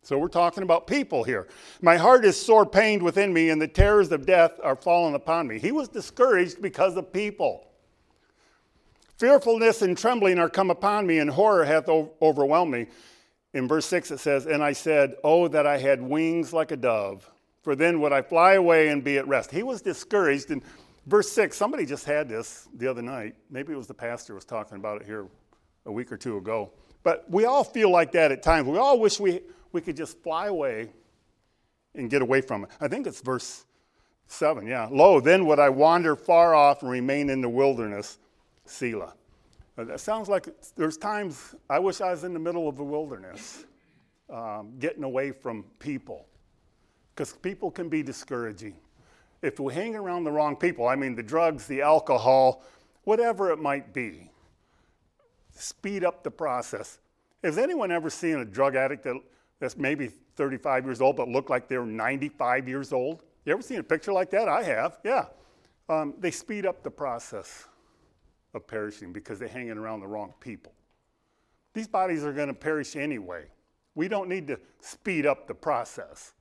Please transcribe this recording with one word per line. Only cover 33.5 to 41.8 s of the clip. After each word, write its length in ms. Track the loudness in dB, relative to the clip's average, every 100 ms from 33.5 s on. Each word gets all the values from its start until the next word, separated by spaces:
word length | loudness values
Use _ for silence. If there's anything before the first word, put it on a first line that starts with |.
| -18 _ _ _ _ _ _ _
seven, 380 | -2 -2 -2 -6
yeah. 220 | -8 -4
"Lo, 260 | 6 8 8
then 280 | 6 4 6
would 120 | 4
I 120 | 4
wander 440 | 6 4 4 2
far 400 | -2 4 6 8
off 280 | 8 6 4
and 80 | -2
remain 400 | -4 -2 -2 -2
in 100 | -2
the 80 | -2
wilderness, 680 | 2 2 2 -6 -8 -12 -16 _ _ _ _
Selah." 500 | _ -8 -8 -6 -10 _ _ _ _ _ _ -16
Uh, 60 |
that 160 | -14 -12
sounds 280 | -8 -8 -4
like 180 | -4 -4 -20 -20 -6
there's 220 | -6 -4
times 560 | -8 -6 -8 -12 -20 -20 _
I 80 |
wish 240 | -2